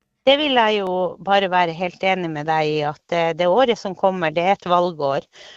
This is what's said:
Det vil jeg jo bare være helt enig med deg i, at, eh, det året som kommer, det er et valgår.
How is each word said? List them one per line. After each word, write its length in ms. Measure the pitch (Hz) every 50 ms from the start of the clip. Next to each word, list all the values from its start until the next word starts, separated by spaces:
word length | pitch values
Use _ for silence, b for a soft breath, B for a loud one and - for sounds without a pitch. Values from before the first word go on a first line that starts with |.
| _ _ _ _ -
Det 100 | 262 277
vil 200 | 285 302 285 262
jeg 220 | 240 220 214 214 208
jo 140 | 196 185 180 185 185 170 - -
bare 300 | 165 190 196 202 196 180 180
være 220 | 180 175 165 160
helt 240 | 165 185 180 - - -
enig 280 | 190 190 185 175 160 156
med 140 | 147 147 160
deg 220 | 160 156 156 151
i, 80 | 151 151
at, 220 | 147 147 147 - _ - 170
eh, 200 | 170 165 165 165
det 120 | 156 175
året 300 | 180 180 233 269 240 214
som 160 | - - 202 175
kommer, 380 | - - 190 190 185 165 156 156
det 80 | 170
er 140 | 170 190 196
et 80 | - -
valgår. 560 | 180 175 175 175 180 170 147 147 135 139 156 - _ B B B B B